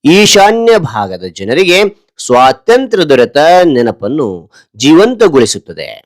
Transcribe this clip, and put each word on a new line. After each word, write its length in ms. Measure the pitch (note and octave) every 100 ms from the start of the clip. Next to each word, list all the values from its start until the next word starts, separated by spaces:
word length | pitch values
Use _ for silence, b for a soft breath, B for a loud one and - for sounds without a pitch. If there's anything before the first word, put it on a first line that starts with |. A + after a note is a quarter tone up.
| C#3+ F#3
ಈಶಾನ್ಯ 580 | G#3 G3 G3+ A3+ A#3 A3 D3
ಭಾಗದ 320 | A2+ G2 F#2 F#2 E2+
ಜನರಿಗೆ 400 | G2 C#3 F#3+ F3+ G#3 - _ -
ಸ್ವಾತಂತ್ರ್ಯ 800 | - B2 C3 C3 - A#3+ C4 G3+ D#3
ದೊರೆತ 280 | C3 A#2+ C#3+ D#3 F3+ F3
ನೆನಪನ್ನು 520 | B2+ A#2+ G#2 G2+ D3+ A#2 F2+ - b b G#2+
ಜೀವಂತಗೊಳಿಸುತ್ತದೆ. 1040 | C3+ D#3+ A3+ A#3 G#3+ C#3 A2+ G2+ - D2+ C#2+ -